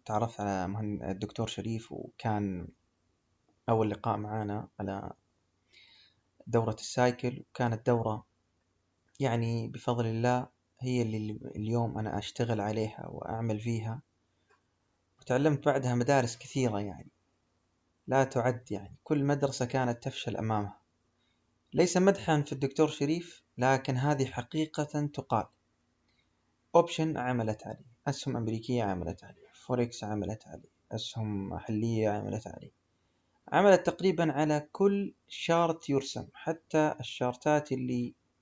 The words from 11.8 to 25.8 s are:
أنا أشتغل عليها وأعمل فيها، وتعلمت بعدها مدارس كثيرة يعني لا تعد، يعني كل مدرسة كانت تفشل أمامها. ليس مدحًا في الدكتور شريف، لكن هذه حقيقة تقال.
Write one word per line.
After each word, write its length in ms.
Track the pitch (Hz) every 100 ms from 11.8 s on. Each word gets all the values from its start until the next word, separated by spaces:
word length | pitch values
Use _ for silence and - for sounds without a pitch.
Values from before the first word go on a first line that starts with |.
| 117 -
أنا 200 | 110 101
أشتغل 420 | - - 120 107
عليها 460 | 101 110 107 - 50
وأعمل 520 | - - 113 117 107
فيها، 400 | 117 117 110 120 - _ _ _ _ _ _ _ _ _ _ _
وتعلمت 460 | - 127 151 143 147
بعدها 280 | 135 127
مدارس 440 | 120 123 139 117 -
كثيرة 420 | - 135 123 101
يعني 300 | 101 73 - _ _ _ _ _ _ _ _ _ -
لا 180 | 131
تعد، 460 | 131 127 120 117 -
يعني 240 | 98 98 -
كل 200 | - 147
مدرسة 400 | 139 143 139 -
كانت 380 | 123 131 123 120
تفشل 340 | 135 - - -
أمامها. 440 | 110 107 101 - _ _ _ _ _ _ _ _ _
ليس 240 | - 175 180
مدحًا 460 | 190 196 - 151
في 100 | 143
الدكتور 360 | 131 139 - 151
شريف، 540 | - 143 170 170 - _ -
لكن 380 | 127 131 131 127
هذه 300 | 139 143 131
حقيقة 800 | - 120 160 156 - 147 151 147
تقال. 320 | - - 113 - _ _ _